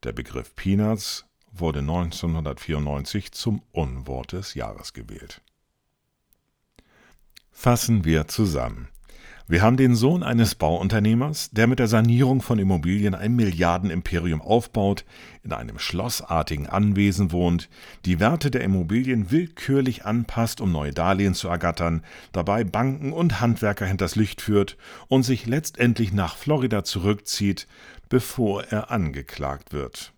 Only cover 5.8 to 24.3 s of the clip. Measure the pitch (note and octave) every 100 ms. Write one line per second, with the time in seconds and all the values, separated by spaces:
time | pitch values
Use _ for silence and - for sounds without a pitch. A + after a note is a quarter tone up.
5.8 | _ _ _ _ _ _ _ _ _ _
6.8 | _ _ _ _ _ - _ _ - A#2+
7.8 | - A2+ D#2+ D#2+ D2+ - G#2+ D2 A#1+ A1+
8.8 | B1 - - - - - - E2 G#2+ B2+
9.8 | C3 A#2+ B2 F3+ E3+ A#2 A2 - D#2 F2
10.8 | F#2+ A2 G#2 A#2 C#3+ D3+ - A2 A#2 B2+
11.8 | A#2+ A2+ A#2 A#2+ C3 C3 - A2+ F#2+ F2+
12.8 | D#2 G2+ G#2 F#2 G#2 A#2+ G#2+ E2 F2 F2
13.8 | F#2+ E2+ - E2+ F2 D#2 - A2+ A#2 -
14.8 | G2+ G2+ - - - - A#2+ B1+ A#1 A1
15.8 | - E2+ A2+ A2 - E2 D2+ D2+ D2 F#2+
16.8 | G#2 G2 G2+ F#2+ G2 F2 F2 F2 - -
17.8 | - - - F2 G#2+ D#3+ D3 B2 F#2+ F#2+
18.8 | E2 A2 C3 B2 F#2+ C#3+ F3 - - C#3
19.8 | C3 A#2 G2+ A2+ A2+ - A#2 - G2 D#2+
20.8 | D2 C#2 E2+ F#2+ G2+ F#2 F#2 F2 E2+ E2
21.8 | E2+ E2 - - - - E2 G#2 G#2+ G#2
22.8 | B2 C3+ C#3 D#3+ F3 G2+ A#2+ A#2 G#2+ G2+
23.8 | F#2+ F#2 F#2 - G#2+